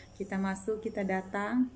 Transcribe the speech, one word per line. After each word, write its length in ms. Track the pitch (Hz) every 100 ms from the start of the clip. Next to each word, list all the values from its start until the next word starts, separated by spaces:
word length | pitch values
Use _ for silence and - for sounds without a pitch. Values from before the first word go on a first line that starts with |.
| - -
kita 240 | 196 190
masuk, 400 | 196 190 - 214
kita 240 | 220 214
datang, 640 | 196 190 190 202 208 247 254